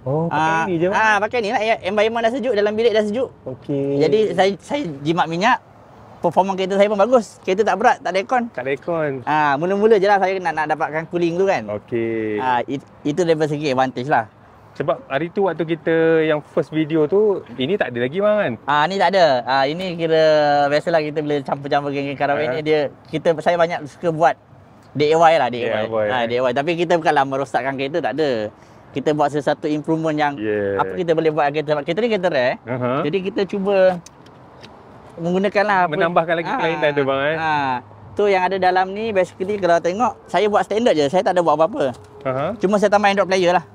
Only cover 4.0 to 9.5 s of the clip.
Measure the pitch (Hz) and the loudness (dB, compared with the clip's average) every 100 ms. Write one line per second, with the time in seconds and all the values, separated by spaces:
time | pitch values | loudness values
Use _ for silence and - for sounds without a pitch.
4 | 160 214 208 175 190 202 - 294 247 139 | 2 2 2 2 0 0 -6 -6 -6 -6
5 | 143 170 156 170 220 254 - - - - | -2 0 0 0 2 0 -4 -20 -20 -20
6 | - - 175 180 190 185 190 196 202 208 | -20 -4 0 0 0 -2 -2 0 0 2
7 | 214 254 202 - - 190 202 185 233 196 | 2 2 0 -10 -4 0 0 2 2 2
8 | 170 185 196 254 233 - 127 143 - 170 | -2 -4 -2 -2 -2 -8 -6 -6 -4 -4
9 | 151 135 120 151 151 | -4 -4 -2 2 2